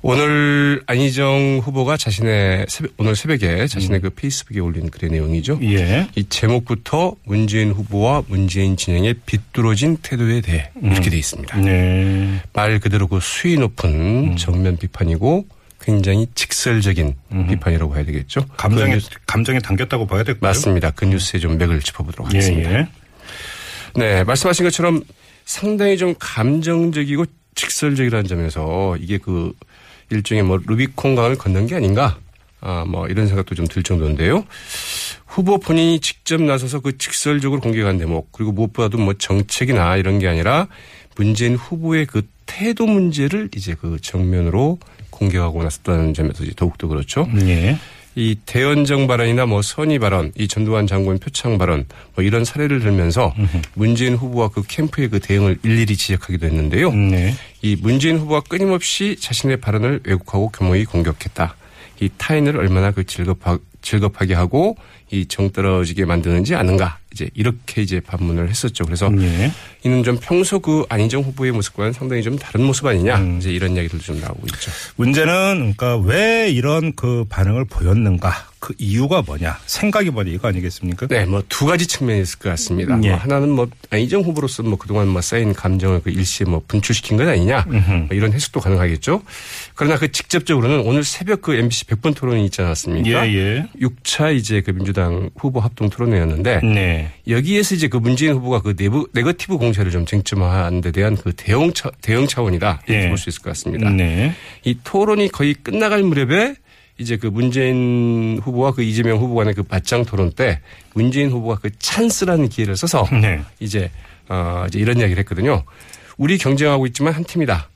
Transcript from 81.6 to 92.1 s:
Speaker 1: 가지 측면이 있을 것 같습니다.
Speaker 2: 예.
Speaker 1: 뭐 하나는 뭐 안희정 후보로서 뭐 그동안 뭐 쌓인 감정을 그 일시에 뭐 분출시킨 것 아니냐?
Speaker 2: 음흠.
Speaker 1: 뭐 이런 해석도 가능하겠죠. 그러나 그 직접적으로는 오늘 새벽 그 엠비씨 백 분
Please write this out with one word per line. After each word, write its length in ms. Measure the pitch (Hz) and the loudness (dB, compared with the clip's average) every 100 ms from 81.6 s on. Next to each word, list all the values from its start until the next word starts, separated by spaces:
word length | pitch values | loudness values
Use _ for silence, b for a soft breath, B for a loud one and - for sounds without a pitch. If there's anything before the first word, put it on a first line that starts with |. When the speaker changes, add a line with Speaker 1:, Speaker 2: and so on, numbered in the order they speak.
| 139 | 2
Speaker 1:
가지 220 | 175 170 | 2 0
측면이 320 | - 131 107 | -2 0 0
있을 180 | 92 - | -2 -4
것 100 | 101 | -4
같습니다. 460 | 82 - 90 92 120 | -4 -2 -2 0 2
Speaker 2:
예. 60 | 107 | 2
Speaker 1:
뭐 100 | 92 | 2
하나는 300 | 117 139 143 | 0 2 2
뭐 180 | 139 120 - - | 2 0 -4 -6
안희정 320 | 107 123 196 | -2 0 0
후보로서 400 | 175 156 139 - | 0 -2 -4 -4
뭐 160 | 117 98 | -2 -2
그동안 300 | 95 104 101 | -2 0 2
뭐 120 | 92 | 0
쌓인 320 | 87 - 110 | 0 0 0
감정을 500 | 98 92 95 95 90 | 0 0 2 2 0
그 80 | 85 | 0
일시에 340 | 87 90 - 92 | -2 -2 0 0
뭐 160 | 85 - | -2 0
분출시킨 480 | 104 101 117 - 107 | -2 0 -2 0 2
것 100 | 156 | 4
아니냐? 380 | 113 87 131 - | 4 2 2 2
Speaker 2:
음흠. 260 | 120 92 | 2 4
Speaker 1:
뭐 160 | 92 78 | 2 0
이런 200 | 98 110 | 0 2
해석도 280 | 113 - - | 2 0 -2
가능하겠죠. 640 | - 95 90 82 - 185 - B B B B | 2 2 2 0 0 -2 -2 B B B B
그러나 240 | - 147 156 | -2 0 2
그 140 | 156 | 0
직접적으로는 680 | - - 175 - 151 117 147 | -4 -2 -2 2 2 4 2
오늘 220 | 110 135 | 2 0
새벽 400 | 143 - 180 202 | 0 -6 -2 -2
그 140 | - 123 | 0 0
엠비씨 300 | 120 117 - | 0 -2 -4
백 140 | 107 | -2
분 120 | 160 | 0